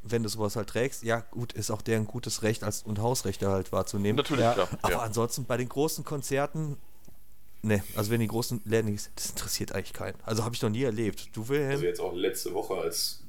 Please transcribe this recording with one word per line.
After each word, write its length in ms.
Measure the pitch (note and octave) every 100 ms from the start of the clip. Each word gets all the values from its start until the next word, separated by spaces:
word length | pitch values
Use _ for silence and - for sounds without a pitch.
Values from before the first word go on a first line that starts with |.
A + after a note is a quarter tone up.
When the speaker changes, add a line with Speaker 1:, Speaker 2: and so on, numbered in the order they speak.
Speaker 1:
wenn 200 | G#2+ A#2
du 60 | G#2+
sowas 280 | A2+ G#2 A2+
halt 120 | G2
trägst, 360 | A2 C3 -
ja 160 | A2+ A2+ -
gut, 240 | A#2+ A#2+
ist 160 | - G#2
auch 100 | G#2+
deren 240 | - A2 G#2+
gutes 360 | A#2+ A2+ -
Recht 220 | G#2+ A2
als, 180 | G#2 -
und 160 | G#2+ G2+
Hausrechte 500 | A2+ C3 - F#2+ G2
halt 240 | G2 F#2
wahrzunehmen. 440 | G2 F#2+ G#2 G2+ G#2+
Speaker 2:
Natürlich, 280 | C#3 C#3
Speaker 3:
Ja. 80 | A2+
Speaker 2:
klar. 160 | A#2 F2+ -
Speaker 1:
Aber 100 | -
Speaker 2:
Ja. 60 | A2
Speaker 1:
ansonsten 460 | A#2 A2 A#2 - B2
bei 100 | A#2+
den 140 | B2
großen 340 | C3+ D#3 D#3+
Konzerten, 720 | - D3 - C3+ C#3+ D#3 D#3 C#3 - - - - - - - -
ne, 200 | G#2+ G#2 - -
also 140 | G#2
wenn 100 | A#2
die 60 | A2
großen 340 | A2 A#2+ A2+ G#2+
Läden 240 | A2+ A2
nicht, 180 | G2+ - -
das 140 | -
interessiert 420 | - - - G#2+
eigentlich 220 | G2 F#2+
keinen. 240 | - G2 - -
Also 180 | A2
habe 100 | A2
ich 60 | A#2+
noch 80 | A2+
nie 140 | A2
erlebt. 520 | C3+ G#2+ A2 - -
Du, 140 | A2+ A2
Wilhelm? 220 | C#3+ C3+
Speaker 4:
Also 140 | C#3 F2
jetzt 140 | -
auch 120 | F2+
letzte 400 | F2 G2 - -
Woche, 220 | F#2 -
als 480 | F#2 E2+ - - -